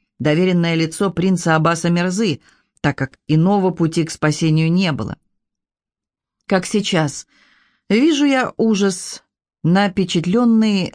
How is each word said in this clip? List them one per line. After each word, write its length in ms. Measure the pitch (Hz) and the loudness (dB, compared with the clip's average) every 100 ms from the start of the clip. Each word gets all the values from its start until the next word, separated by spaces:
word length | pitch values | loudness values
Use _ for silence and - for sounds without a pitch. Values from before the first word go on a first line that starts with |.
| _ - | _ -6
доверенное 560 | 139 156 185 180 170 | -2 0 2 2 0
лицо 360 | 165 160 - 202 | 0 -2 -2 -4
принца 440 | 170 185 180 175 | 0 0 0 2
Аббаса 340 | 160 160 170 175 | 2 2 0 0
Мирзы, 520 | 175 180 185 220 131 _ _ _ _ | 0 0 -2 -2 -4 _ _ _ _
так 180 | 143 - | -4 -2
как 200 | 135 _ - | -6 _ -2
иного 420 | 156 175 202 185 | 2 2 2 0
пути 340 | 180 165 165 | 0 -2 -2
к 60 | 160 | -4
спасению 600 | - 151 151 165 156 160 | -2 -2 0 0 2 2
не 220 | 180 185 | 0 0
было. 240 | 127 95 - _ _ _ _ _ _ _ _ _ _ _ _ - | -2 -6 -10 _ _ _ _ _ _ _ _ _ _ _ _ -4
Как 200 | 190 180 | -4 0
сейчас 600 | 214 190 175 151 - - _ _ _ _ _ - | -2 0 0 -2 -4 -16 _ _ _ _ _ -2
вижу 380 | 208 302 285 294 | 2 2 2 2
я 260 | 262 247 - | 2 -2 -2
ужас, 640 | 226 196 196 185 - - _ _ _ _ | 0 2 0 -2 -10 -16 _ _ _ _
напечатленный 1300 | 156 185 202 196 180 175 165 226 240 226 220 202 170 | 0 2 2 -2 -2 -2 0 0 2 2 2 0 -2